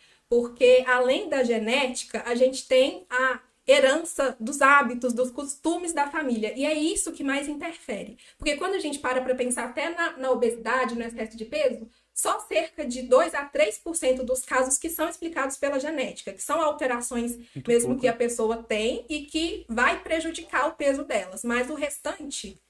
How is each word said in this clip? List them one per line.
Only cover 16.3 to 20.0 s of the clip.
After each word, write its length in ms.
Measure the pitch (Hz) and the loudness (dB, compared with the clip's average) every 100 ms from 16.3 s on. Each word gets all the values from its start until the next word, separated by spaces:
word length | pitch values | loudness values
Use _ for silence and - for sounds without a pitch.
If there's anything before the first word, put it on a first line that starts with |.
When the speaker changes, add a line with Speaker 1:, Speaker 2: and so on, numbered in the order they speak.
Speaker 1:
que 100 | 190 | -8
são 180 | - 311 | -4 0
alterações 720 | 302 294 269 240 240 240 240 - | 0 0 -2 -2 -4 -4 -4 -6
Speaker 2:
Muito 320 | - 139 - | -12 -6 2
Speaker 1:
mesmo 200 | 233 240 | 2 2
Speaker 2:
pouco. 120 | 247 | 2
Speaker 1:
que 80 | 247 | 0
a 40 | |
pessoa 500 | 233 233 240 220 226 | 2 -2 0 -2 -2
tem 420 | - 214 226 415 - | -4 -2 -2 -4 -6
e 140 | 302 | -8
que 420 | 285 311 330 415 - | -6 -4 -4 -6 -6
vai 320 | 226 269 370 | 0 2 0